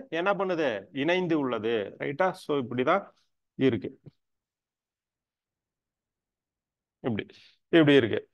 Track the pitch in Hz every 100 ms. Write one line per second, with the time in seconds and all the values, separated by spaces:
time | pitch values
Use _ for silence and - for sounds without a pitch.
0 | - 160 190 196 190 165 143 101 101 139
1 | 151 180 180 160 131 113 110 117 98 -
2 | 143 143 185 - - 143 120 123 127 196
3 | - _ _ _ _ - 131 113 - -
4 | - _ _ _ _ _ _ _ _ _
5 | _ _ _ _ _ _ _ _ _ _
6 | _ _ _ _ _ _ _ _ _ _
7 | 123 104 - - - _ - 165 147 139
8 | 110 107 -